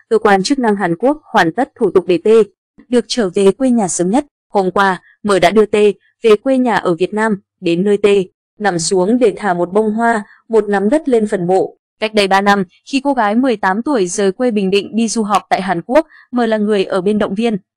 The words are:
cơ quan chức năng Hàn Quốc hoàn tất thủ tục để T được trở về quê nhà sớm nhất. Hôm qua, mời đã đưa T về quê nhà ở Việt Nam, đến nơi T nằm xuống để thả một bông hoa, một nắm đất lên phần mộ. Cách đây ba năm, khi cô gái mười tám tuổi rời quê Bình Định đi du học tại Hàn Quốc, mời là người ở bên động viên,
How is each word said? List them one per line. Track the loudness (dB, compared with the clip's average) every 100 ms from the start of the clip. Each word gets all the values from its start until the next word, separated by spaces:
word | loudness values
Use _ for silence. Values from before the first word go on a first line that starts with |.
| _
cơ | 0
quan | 2 2
chức | 0 -2
năng | 0 -2
Hàn | -2 -2
Quốc | -2 -2 -4
hoàn | -2 0
tất | -2 -6 -2
thủ | 0
tục | 0 0
để | 0
T | 4 4 2 _ _ _ _
được | -4 -2
trở | -4 -4
về | 0 0
quê | 2 0
nhà | 0 0
sớm | -2 0
nhất. | 0 -4 _ _
Hôm | -2 -2
qua, | 0 0 0 -8 _
mời | -2 2
đã | 4
đưa | 4 2
T | 2 2 0 _ _
về | 2 2
quê | 2 0
nhà | 0 0
ở | 0 -2
Việt | -2
Nam, | -2 -2 -2 -6 _
đến | -2 0
nơi | 0 2
T | 2 2 0 _ _ _
nằm | -4 -2
xuống | -2 0 2 2
để | 0 0
thả | -4
một | -2 -2
bông | -2 -2
hoa, | 0 -2 -2 -6 -16 _
một | -2 0
nắm | -2 0
đất | 0 0
lên | 0 0
phần | -2 0
mộ. | 0 -2 -6 _ _
Cách | -4
đây | 0 0
ba | 2
năm, | 2 0 -2 _ -8
khi | -4
cô | -2
gái | 0 0 0
mười | 0 -2
tám | -2 -2
tuổi | -2 -2 -2
rời | -2 -2
quê | 0 -2
Bình | 0 0
Định | -2 -2 -4
đi | -2
du | -2
học | -2 -2 -2
tại | -4
Hàn | -2 -6
Quốc, | -2 -2 -2 -8 _
mời | -4 0
là | 0
người | 0 0
ở | 0 -2
bên | 0 -2
động | -2 -2
viên, | -4 -4 -8